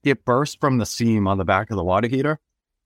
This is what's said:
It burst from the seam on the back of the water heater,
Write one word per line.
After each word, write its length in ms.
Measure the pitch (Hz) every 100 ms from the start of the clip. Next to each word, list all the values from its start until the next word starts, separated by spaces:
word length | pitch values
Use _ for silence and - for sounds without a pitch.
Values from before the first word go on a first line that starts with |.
It 220 | 143 135
burst 340 | - 123 147 -
from 180 | 147 127
the 80 | 104
seam 420 | - 117 110 95
on 80 | 98
the 80 |
back 260 | 87 95 104
of 60 | 104
the 80 |
water 240 | 87 92 117
heater, 320 | 131 139 151 _ _ _ _